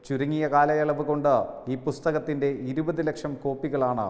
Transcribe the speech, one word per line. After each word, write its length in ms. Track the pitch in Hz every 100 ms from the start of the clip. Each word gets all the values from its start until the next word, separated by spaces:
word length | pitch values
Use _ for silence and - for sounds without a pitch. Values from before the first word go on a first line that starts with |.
| -
ചുരുങ്ങിയ 380 | 139 143 156 151
കാലയളവ് 520 | 143 147 151 151 147 147
കൊണ്ട് 260 | 147 143 127 95 - -
ഈ 40 | 131 156
പുസ്തകത്തിൻ്റെ 640 | 131 165 151 160 147 139 139 127
ഇരുപത് 300 | 135 156 165 156
ലക്ഷം 240 | 151 151 139
കോപ്പികളാണ് 640 | 139 135 151 139 127 120